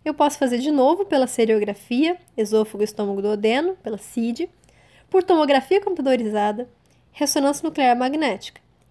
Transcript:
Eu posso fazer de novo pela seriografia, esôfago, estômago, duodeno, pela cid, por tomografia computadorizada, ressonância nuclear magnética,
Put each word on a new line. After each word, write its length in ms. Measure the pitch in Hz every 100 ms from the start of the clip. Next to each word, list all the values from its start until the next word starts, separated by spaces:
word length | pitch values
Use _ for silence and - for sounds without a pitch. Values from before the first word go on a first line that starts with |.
Eu 100 | 311
posso 240 | 302 294 285
fazer 200 | 262 240
de 140 | 277
novo 340 | 294 254 359 392
pela 200 | 285 254
seriografia, 920 | - 220 220 208 202 - 240 311 359 _ -
esôfago, 480 | 208 220 214 202
estômago, 380 | 214 - 202 196
duodeno, 560 | 202 208 214 247 339 370
pela 200 | 254 208
cid, 520 | - - 226 233 359 _ _ _ _ _ _
por 140 | 381
tomografia 560 | 359 339 294 277 - 392
computadorizada, 920 | 403 349 262 254 220 214 208 208 247 _ _ _ _
ressonância 520 | - 285 302 277 285 320
nuclear 320 | 311 254 240
magnética, 640 | 254 302 294 277 - - _ _ _